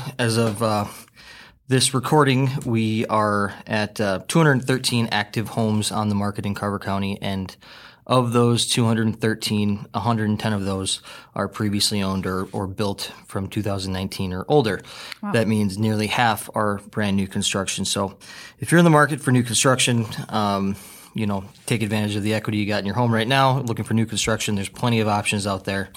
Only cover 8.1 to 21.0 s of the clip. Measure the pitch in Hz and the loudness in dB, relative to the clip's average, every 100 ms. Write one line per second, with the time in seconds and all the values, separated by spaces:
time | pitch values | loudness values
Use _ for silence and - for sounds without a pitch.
8.1 | 127 120 120 120 117 - - 117 113 113 | 0 2 4 4 2 0 0 2 2 0
9.1 | 104 113 110 - 107 104 101 - 117 107 | 0 -2 -2 -2 0 0 -2 -4 -4 -2
10.1 | 113 107 107 113 104 98 95 95 - - | 0 0 0 0 -2 -2 -4 -4 -6 -10
11.1 | - - - 98 - 107 101 - 104 95 | -20 -12 -6 -6 -2 -2 0 0 0 -2
12.1 | 95 92 92 98 110 95 95 101 98 - | -2 -2 -4 -4 -6 -6 -2 -4 -4 -8
13.1 | - - 101 98 - 101 98 95 92 95 | -14 -10 -8 -6 -4 -4 -4 -4 -4 -6
14.1 | - 95 90 - 147 110 90 - - - | -6 -6 -6 2 2 2 -2 -6 -16 -16
15.1 | - 208 120 107 107 104 95 110 107 104 | -10 -2 0 2 2 0 0 0 0 0
16.1 | - 120 104 - 117 107 101 - - 104 | 2 2 2 -2 -2 0 -2 -6 -2 0
17.1 | 98 95 104 98 101 95 - 95 101 98 | 0 0 -2 -2 -2 -2 -4 -4 -2 -4
18.1 | - - - - - 120 170 170 151 143 | -6 -18 -18 -20 -12 2 6 8 8 6
19.1 | 143 - 123 123 - 139 127 - 117 107 | 2 2 2 2 2 4 4 2 2 0
20.1 | - - 107 104 98 98 104 - - | -6 -4 0 0 0 0 -4 -10 -20